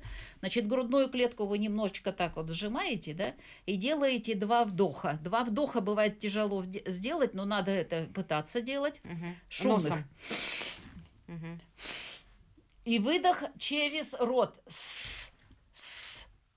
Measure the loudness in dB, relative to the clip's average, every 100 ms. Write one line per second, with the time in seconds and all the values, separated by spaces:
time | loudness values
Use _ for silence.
0 | -8 -12 -14 -6 -2 0 2 0 4 4
1 | 4 4 2 2 0 0 0 0 0 -2
2 | -4 -2 -2 -2 -4 -4 -2 -2 -2 -2
3 | -4 -4 -4 -6 -16 -10 -4 0 0 2
4 | 4 2 0 0 4 4 4 2 2 2
5 | -4 -2 0 0 2 0 2 0 2 4
6 | 2 2 -2 0 0 0 -4 -6 -6 -4
7 | -2 2 2 0 0 0 2 0 0 -2
8 | -4 -6 -2 -2 0 -4 -2 -2 -2 -4
9 | -10 -8 -8 -10 -10 0 4 4 4 0
10 | -4 -12 -6 -4 -4 -4 -6 -8 -14 -18
11 | -20 -20 -14 -12 -12 -14 -18 -14 -8 -8
12 | -8 -12 -18 -20 -20 -20 _ _ 0 2
13 | 4 4 4 2 -2 -6 -2 0 0 0
14 | -4 0 2 4 2 -2 -4 -2 0 2
15 | 2 0 -2 -8 -20 -20 _ -2 0 2
16 | 2 0 -4 -16 _